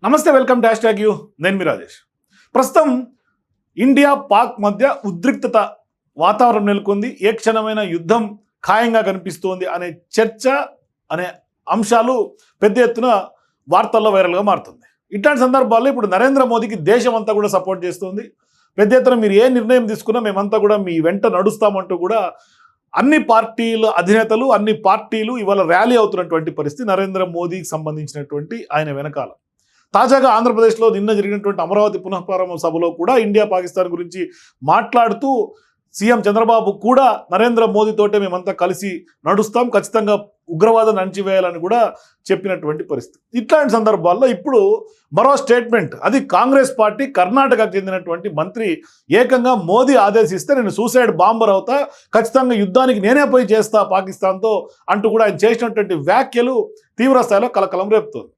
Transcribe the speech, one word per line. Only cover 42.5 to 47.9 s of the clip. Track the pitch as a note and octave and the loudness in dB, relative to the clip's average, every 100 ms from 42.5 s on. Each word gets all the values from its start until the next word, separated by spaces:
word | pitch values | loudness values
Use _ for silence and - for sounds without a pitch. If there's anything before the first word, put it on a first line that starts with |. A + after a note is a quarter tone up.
| F3+ D3+ D3+ - | -6 -6 -8 -6
పరిస్థితి. | C#3+ - _ _ A#3+ | -8 -8 _ _ -8
ఇట్లాంటి | A3 D#4 C#4 A3+ | 2 2 4 2
సందర్భాల్లో | A3 G3+ E3 F3+ B3+ | 2 0 0 2 0
ఇప్పుడు | G#3+ - B3 G3 A3 - _ _ D3+ | 0 0 2 2 0 -4 _ _ 0
మరో | B3 C#4 | 2 2
స్టేట్మెంట్, | - A#3+ A#3 A3+ E3 - - | 2 0 2 -2 -2 -4 0
అది | C4 - F3+ | 0 0 0
కాంగ్రెస్ | B3 C4+ C4 - | 4 4 2 2
పార్టీ | G#3+ G#3+ C4+ - | 0 0 -6 0
కర్ణాటకకు | F3+ B3 C4+ A3+ G#3+ F#3+ | 0 2 2 2 0 -2
చెందినటువంటి | F#3+ | -4